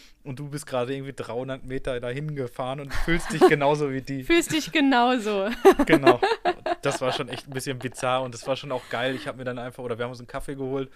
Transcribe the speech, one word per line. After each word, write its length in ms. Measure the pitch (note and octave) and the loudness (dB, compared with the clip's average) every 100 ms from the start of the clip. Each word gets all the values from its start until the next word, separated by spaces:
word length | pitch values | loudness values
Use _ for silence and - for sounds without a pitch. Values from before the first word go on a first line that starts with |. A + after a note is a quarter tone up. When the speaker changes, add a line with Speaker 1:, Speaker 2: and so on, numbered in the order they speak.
| - - | -20 -16
Speaker 1:
Und 160 | D3 B2+ | -12 -10
du 80 | D3 | -8
bist 160 | C#3+ - | -10 -4
gerade 300 | B2+ A#2+ C#3 | -2 -2 -4
irgendwie 180 | C3+ | -6
dreihundert 520 | B2+ A#2 A#2 C3 C3 B2+ | -8 -6 -6 -6 -8 -6
Meter 340 | C3 C#3 B2 | -6 -4 -4
dahin 360 | B2 C3+ D3+ D3 | -4 -6 -6 -6
gefahren 420 | B2 - B2+ C#3 | -6 -6 -6 -6
und 140 | C#3 | -2
fühlst 380 | - - E3+ - | 0 2 2 0
dich 80 | D#3 | 6
Speaker 2:
<laughs> 80 | C4+ | 6
Speaker 1:
genauso 420 | D3 C#3+ D3+ D3 | 8 4 4 0
wie 100 | C3 | -2
die. 220 | B2+ C3+ | -4 -4
Speaker 2:
Fühlst 280 | B2+ E4+ - | 2 2 4
dich 180 | D#4+ - | -2 0
genauso. 800 | D#4+ C#4 A#3+ A#3+ B3 G#3+ G3+ G3 A#3+ G4 - - | 2 4 6 4 2 0 0 0 6 8 8 6
Speaker 1:
Genau. 340 | D#4+ C4+ - G4+ A4+ F4 F4 E4+ E4+ | 4 2 -2 -2 0 -2 -4 -4 -4
Das 180 | C#3 - | -2 -2
war 100 | C3 | -2
schon 160 | - C#3 | -4 -6
echt 180 | B2+ - | -10 -10
ein 40 | |
bisschen 240 | C3 C#3+ B2+ | -8 -6 -6
bizarr 440 | B2 - C3 B2+ | -8 -4 -2 0
und 100 | C3 | -2
das 140 | A#2 - | -6 -4
war 80 | C3 | -4
schon 160 | C#3+ | -4
auch 180 | B2+ - | -6 -4
geil. 240 | A2+ C3 | -4 -2
Ich 140 | B2+ C#3 | -4 -6
hab 80 | B2+ | -8
mir 80 | |
dann 160 | B2+ B2 | -8 -8
einfach, 240 | B2 B2+ | -10 -8
oder 140 | B2 A2+ | -8 -6
wir 60 | A#2+ | -6
haben 60 | |
uns 80 | B2 | -8
einen 80 | B2 | -10
Kaffee 280 | C#3 - C3+ | -10 -8 -6
geholt 340 | C3 C3+ C3+ | -4 -4 -4